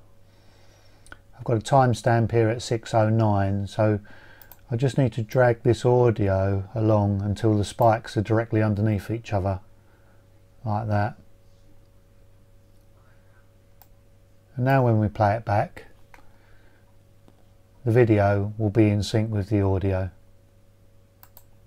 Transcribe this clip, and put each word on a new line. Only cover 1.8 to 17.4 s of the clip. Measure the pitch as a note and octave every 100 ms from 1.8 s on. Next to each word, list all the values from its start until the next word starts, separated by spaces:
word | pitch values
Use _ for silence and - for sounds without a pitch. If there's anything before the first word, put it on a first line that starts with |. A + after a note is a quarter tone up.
| B2+ A2+ - A#2 A2+
here | A#2 A2
at | A#2+
six | - A#2+ -
oh | A2+ G#2+
nine, | A2 A2 G2+ G2 G2+ G2+
so | - G#2+ G#2 - - - - - - -
I | A#2
just | C3+ C3
need | B2+
to | -
drag | A2 C3 B2 A#2+
this | B2+ A2+
audio | B2+ B2 A#2+ G#2+ G2+ F#2+ G2 G2 G2 A#2
along | A2 G#2+ G2+ G2+
until | G2+ G2 A2+ G#2+
the | G2
spikes | - A#2 A2 - A2+
are |
directly | G2+ A2 A2+ G#2+
underneath | A2 G2+ G#2+ G#2 -
each | A2+ -
other, | G#2 F#2+ F#2+ - - - _ - - - - _ -
like | A2+ G#2 A2+
that. | G#2 G#2 - - - - - - - - - _ - - - - - - - - - - - - - - _ _ - - - _ - _ _ _ C3
And |
now | B2+ C3+ B2
when | A2
we | G#2
play | - G#2
it | A2
back, | - G#2 D3 - - - - - - - - - - - _ - _ - - _